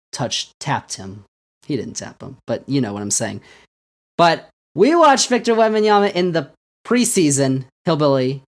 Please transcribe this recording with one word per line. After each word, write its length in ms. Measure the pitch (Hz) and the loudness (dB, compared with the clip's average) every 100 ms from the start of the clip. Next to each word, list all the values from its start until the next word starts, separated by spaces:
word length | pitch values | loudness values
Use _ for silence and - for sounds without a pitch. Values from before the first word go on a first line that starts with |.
| _ | _
touched, 400 | - 120 - - - | -8 -6 -6 -10 -12
tapped 360 | - 123 - | -6 -6 -6
him. 280 | - 95 104 - _ _ _ | -16 -14 -18 -20 _ _ _
He 120 | - 135 | -8 -8
didn't 180 | 104 | -8
tap 260 | - 98 - | -12 -14 -18
him, 160 | - - - | -20 -16 -8
but 220 | 113 - | -8 -4
you 120 | 139 | -4
know 120 | 113 | -4
what 100 | 104 | -6
I'm 80 | 101 | -6
saying. 320 | - 107 101 - - _ _ _ _ _ - | -6 -6 -10 -18 -20 _ _ _ _ _ 0
But 300 | 170 160 - _ _ | 2 2 -6 _ _
we 200 | 151 226 339 | 2 4 6
watched 320 | 311 269 - | 4 4 2
Victor 260 | 247 233 | -2 0
Wembanyama 580 | 226 220 214 214 208 202 | 2 2 2 2 4 2
in 200 | 175 180 | 0 0
the 180 | 165 139 _ _ _ | -2 -6 _ _ _
preseason, 840 | - 240 233 196 151 135 135 135 127 _ | -2 0 2 2 2 2 0 0 -4 _
Hillbilly, 580 | - 156 147 135 131 135 _ | -2 0 2 2 0 -4 _